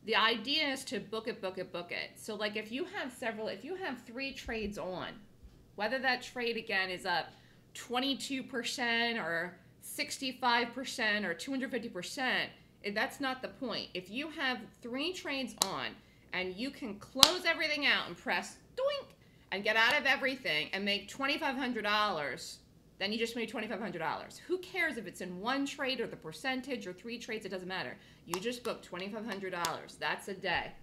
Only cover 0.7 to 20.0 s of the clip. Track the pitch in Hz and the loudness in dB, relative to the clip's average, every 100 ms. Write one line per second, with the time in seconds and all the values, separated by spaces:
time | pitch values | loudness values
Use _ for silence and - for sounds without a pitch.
0.7 | 262 - 214 - 220 220 - 185 185 180 | 0 -2 -4 -2 -4 -4 -4 -4 -4 -6
1.7 | 175 175 98 76 - - 208 208 208 208 | -6 -4 -4 -4 -8 -8 -2 0 -2 -4
2.7 | 240 359 392 294 - 233 214 220 196 254 | -4 -4 -4 -6 -2 -4 -2 -4 -4 -6
3.7 | 370 381 262 - 233 269 269 - 226 202 | -4 -4 -4 -8 -4 -4 -4 -4 -2 -2
4.7 | 202 175 180 107 - - - - - - | -2 -4 -4 -6 -8 -16 -20 -20 -20 -18
5.7 | - 214 262 262 247 - 254 240 233 220 | -2 0 2 2 2 -2 -2 0 0 2
6.7 | 202 185 180 185 170 - - - - - | 2 2 0 2 2 2 -8 -20 -20 -18
7.7 | - - 240 269 254 - 269 - 226 240 | -14 -2 2 2 2 0 -4 -2 -2 0
8.7 | - 240 233 233 233 160 165 180 185 - | 0 2 4 4 2 2 0 0 -6 -20
9.7 | - - - 285 - 269 - 247 240 240 | -16 -10 -4 -2 0 -4 2 4 6 4
10.7 | 247 254 - 220 208 190 170 - 269 254 | -2 -4 2 4 4 2 -2 -2 -2 0
11.7 | 247 233 180 180 - 254 196 147 - - | -2 -2 -6 -6 0 2 2 0 -4 -20
12.7 | - 202 208 254 - 277 262 190 - 254 | -8 -2 0 0 0 -2 -2 -6 -6 -4
13.7 | 170 - 175 180 226 311 311 269 240 202 | -2 -4 -6 -4 -4 -4 0 0 0 -4
14.7 | - 247 247 311 370 330 277 254 - 190 | -12 -6 -2 -2 -2 -2 -2 -2 2 2
15.7 | 151 117 104 - - - 175 185 180 262 | 2 -2 -4 -18 -20 -6 -2 -2 -2 -4
16.7 | - 247 202 - 262 285 359 339 311 311 | -4 -8 -8 -8 8 8 8 2 2 2
17.7 | 294 269 202 - 170 - 180 196 - - | 4 4 4 2 -6 0 0 0 -10 -12
18.7 | - 539 571 - - - - - 190 208 | 0 0 0 -6 -16 -20 -20 -6 -2 4
19.7 | 220 226 294 | 6 8 6